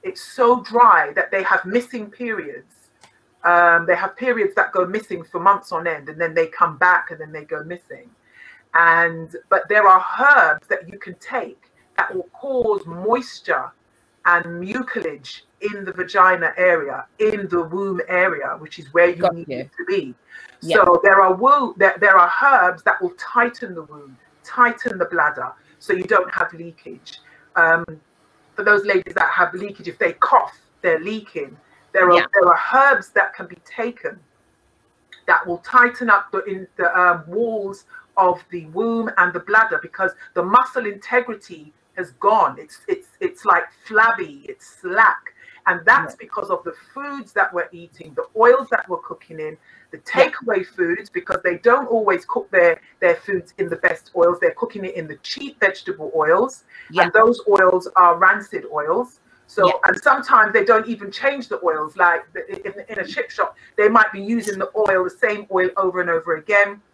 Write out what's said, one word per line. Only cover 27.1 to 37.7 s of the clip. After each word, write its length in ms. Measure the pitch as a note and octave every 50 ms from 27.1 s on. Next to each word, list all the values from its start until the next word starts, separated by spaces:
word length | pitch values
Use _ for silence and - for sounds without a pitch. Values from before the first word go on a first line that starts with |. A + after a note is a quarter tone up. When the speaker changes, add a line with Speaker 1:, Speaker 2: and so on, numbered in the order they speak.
| - - _ _ _ _ _ _ _
Speaker 1:
Um, 300 | F3 E3 E3 E3 E3+ E3+ - D#3 D3+ _ _ _ _ _ _ _ _ _ _ _
for 80 | - G3+
those 200 | G#3 G#3 G3+ G3
ladies 280 | G#3 G3 F#3 - - -
that 160 | F#3+ F3+ -
have 240 | - - F3+ - F3+
leakage, 340 | F3+ G3+ G3+ G3+ - -
if 100 | E3+ D#3+ _
they 140 | G#3 E3+ -
cough, 440 | _ - - - - F4 - - _ _ _ _ _
they're 180 | - F3+ E3 D#3+
leaking. 560 | E3 G3+ A3 G#3+ G#3 - _ D#3+ C#3+ C3+ C#3+ _ _ _ _ _ _ _ -
There 160 | F#3+ F#3 F3+
are, 60 | F3
Speaker 2:
Yeah. 100 | E3+ - - -
Speaker 1:
there 160 | G3+ F3+ F3
are 100 | E3+ - - - -
herbs 360 | C4 C#4 C#4 C4 G3 F#3+ -
that 240 | _ G3+ F#3+ - -
can 140 | - F#3+
be 100 | F3 F3+ - _
taken 540 | - - - A3+ A#3+ A#3+ - - - A#2 F3+ _ _ _ _ _ _ _ _ _ _ _ _ _ _ _ _ _ _ - _ _
that 180 | - E3+ D#3+ -
will 120 | F3 E3+ E3+
tighten 500 | _ - - B3 A#3+ A#3+ A#3+ - B3+ A3+
up 220 | G#3 G3 - -
the, 120 | - G3 F#3+
in 240 | G3+ G3 F#3+ F#3 - _
the, 200 | - F3+ E3+ F3 F#3
um, 240 | F3+ F3 F3 E3 D#3
walls 580 | E3 F3+ G#3+ A#3+ A3+ A3+ G#3+ G3+ G3